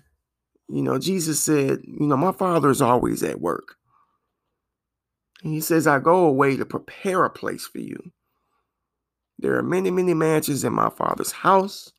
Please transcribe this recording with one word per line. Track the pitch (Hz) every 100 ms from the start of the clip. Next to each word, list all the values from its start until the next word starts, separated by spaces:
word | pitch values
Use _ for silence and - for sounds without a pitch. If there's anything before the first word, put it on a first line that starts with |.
| _ _ _ _ _ _ -
you | 143
know, | 135 131
Jesus | 147 190 160 143
said, | - 147 135 135
you | - - 147
know, | 135
"My | 180
Father | 185 185 165 143
is | 117
always | 120 123 - 55
at | 78 57
work." | 85 58 - - _ _ _ _ _ _ _ _ _ _ _ _ _ _ _ _
And | 160
he | 156
says, | 156 165 151
"I | 139
go | 165 185 165
away | 135 139 123
to | 110
prepare | - - - 196 185 131
a |
place | - 104 - -
for | -
you. | 53 - 175 _ _ _ _ _ _ _ _ _ _ _ _ -
There | - 123
are |
many, | 123 185 190
many | 180 180
mansions | 160 160 156 151 135
in | 123
my | - 110
Father's | - 50 - -
house. | - 170 190 196 - -